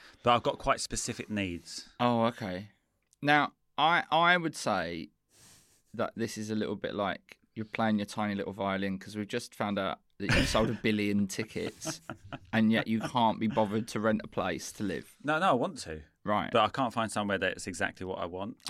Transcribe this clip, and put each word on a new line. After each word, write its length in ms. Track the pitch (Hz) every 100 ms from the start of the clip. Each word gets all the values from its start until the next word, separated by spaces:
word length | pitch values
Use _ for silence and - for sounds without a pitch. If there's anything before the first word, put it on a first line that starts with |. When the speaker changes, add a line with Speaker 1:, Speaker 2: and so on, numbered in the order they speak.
| - -
Speaker 1:
But 100 | 123
I've 80 | 120
got 160 | 139 -
quite 220 | - -
specific 500 | - 113 - 113 -
needs. 580 | 104 95 85 - - - -
Speaker 2:
Oh, 240 | 123 120
okay. 460 | 117 117 104 90 104 _ _ _ _ _
Now, 300 | 139 147 139 - _ -
I, 260 | 151 170 -
I 260 | 156 170 180
would 200 | 165 -
say 540 | - 98 85 85 - _ _ _ - - _ _ _
that 180 | 110 107 -
this 200 | 113 107
is 140 | 107
a 60 | 107
little 180 | 104 101
bit 180 | -
like 420 | 101 98 - - - _
you're 100 | -
playing 340 | 107 - 110 107
your 80 | 101
tiny 280 | - 104 98
little 160 | 95
violin 460 | 98 98 95 98 95
'cause 180 | - 107
we've 100 | 101
just 240 | 120 -
found 240 | - 107 98
out 180 | 95 - _ -
that 140 | 101
you've 140 | - -
sold 220 | 113 113
a 40 |
Speaker 1:
<laughs> 80 | 110
Speaker 2:
billion 440 | 113 107 104 101 98
tickets 720 | - 107 - - - 156 151 - - - - -
and 180 | 113 110
yet 160 | 113 -
you 140 | 110
can't 400 | 135 123 113 -
be 80 | 110
bothered 400 | 110 107 110 110
to 100 | 117
rent 200 | 110 107
a 60 | -
place 420 | - 92 80 -
to 120 | -
live. 320 | 101 73 - -
Speaker 1:
No, 140 | 139 156
no, 100 | 185
I 20 |
want 240 | 127 147 135
to. 240 | - 78 - _
Speaker 2:
Right. 260 | - 104 -
Speaker 1:
But 100 | 117
I 40 | 107
can't 240 | - 123
find 180 | 117 110
somewhere 280 | 110 104 98
that's 280 | 92 - -
exactly 400 | 90 98 - 92
what 120 | 95
I 80 | 90
want. 300 | 90 101 - -